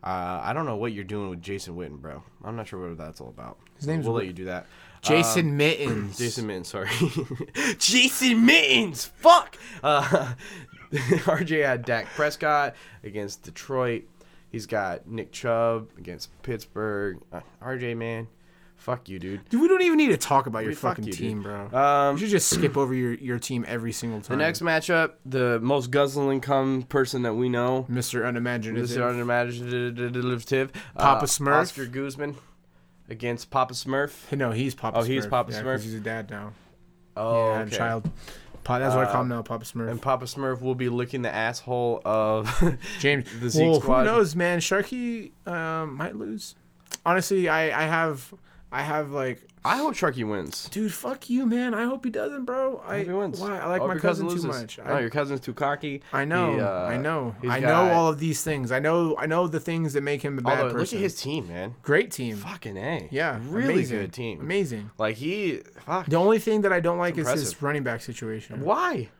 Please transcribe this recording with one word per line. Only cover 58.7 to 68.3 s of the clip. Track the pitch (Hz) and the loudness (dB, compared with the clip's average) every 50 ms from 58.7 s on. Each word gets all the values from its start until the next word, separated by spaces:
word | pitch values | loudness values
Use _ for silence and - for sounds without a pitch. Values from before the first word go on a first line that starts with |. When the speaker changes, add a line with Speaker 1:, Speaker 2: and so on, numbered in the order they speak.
Speaker 2:
I | 127 131 | 0 0
know. | 143 156 165 175 170 160 151 - | 2 4 4 4 4 2 0 0
I | 127 | 0
know | 156 156 170 180 175 | 0 2 2 2 0
the | 151 160 | 0 -4
things | - - 170 165 165 156 139 | -2 -2 -2 0 0 0 0
that | 147 139 | 0 0
make | 147 143 139 | 0 -2 -2
him | - 143 139 135 | -2 -4 -4 -2
a | |
bad | 120 123 127 127 | 0 0 2 2
Speaker 1:
Although, | 127 123 120 | 2 0 0
Speaker 2:
person. | 120 | 0
Speaker 1:
look | - - - | -2 -2 -2
at | 202 202 | -2 -2
his | 185 165 - | -2 -2 -4
team, | - 135 147 160 110 85 | -6 -4 -4 -4 -4 -6
man. | 85 87 92 104 120 - | -6 -6 -6 -8 -8 -10
Speaker 2:
Great | - - 147 165 233 - | -2 2 2 2 2 0
team. | - - 127 117 110 101 | -4 -6 -6 -6 -6 -6
Speaker 1:
Fucking | 101 131 135 - - 113 98 95 | -10 -12 -12 -12 -10 -10 -8 -6
A. | 101 139 170 143 85 76 | -4 -4 -4 -4 -6 -6
Speaker 2:
Yeah, | - 135 160 165 131 110 113 135 | -4 -2 -2 -2 -2 -4 -8 -6
Speaker 1:
Really | 160 220 254 - 247 | -4 -2 0 2 2
Speaker 2:
amazing. | 180 127 127 120 107 | 2 0 0 -2 -4
Speaker 1:
good | 101 90 85 | -4 -6 -6
team. | - 123 113 101 76 | -8 -8 -8 -8 -8
Speaker 2:
Amazing. | - 151 180 202 196 143 120 107 104 104 - - | -6 -2 0 0 0 -2 -4 -8 -10 -12 -6 -2
Speaker 1:
Like, | 110 107 110 107 | -2 -2 -2 -2
he, | 135 156 185 214 208 175 139 - - - - - - | -4 -4 -2 -2 -2 -2 -2 -4 -8 -14 -20 -20 -8
fuck. | - 160 185 175 | -4 -4 -4 0
Speaker 2:
The | 156 147 | 2 4
only | 170 180 202 220 220 | 6 6 6 6 6
thing | 220 226 214 214 | 4 2 2 4
that | 202 202 | 4 4
I | 190 175 | 4 4
don't | 165 170 170 175 | 2 2 2 2
like | 175 175 170 165 | 0 0 0 0
Speaker 1:
It's | 156 123 | 0 0
Speaker 2:
is | 131 | 0
his | 156 | 0
Speaker 1:
impressive. | 143 104 82 - 143 | 0 -4 -6 -4 -2
Speaker 2:
running | 139 151 147 135 | -2 0 0 -2
back | 127 117 110 | -2 -4 -6
situation. | - - 117 - 127 110 | -8 -10 -10 -8 -8 -6